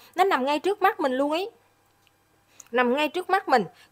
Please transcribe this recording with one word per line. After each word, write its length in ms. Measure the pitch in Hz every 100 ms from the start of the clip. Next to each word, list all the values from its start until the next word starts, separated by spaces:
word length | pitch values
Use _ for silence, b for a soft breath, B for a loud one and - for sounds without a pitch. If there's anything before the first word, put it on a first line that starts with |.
| B
Nó 100 | -
nằm 200 | 381 302
ngay 140 | 262 294
trước 240 | 359 415
mắt 180 | 381 415
mình 120 | 294
luôn 200 | 254 285
ý. 160 | 320 415 - _ _ _ _ _ _ _ _ _ B B
Nằm 260 | 240 247 269
ngay 120 | 302
trước 220 | 349 359
mắt 180 | 381 381
mình. 160 | 262 170 b b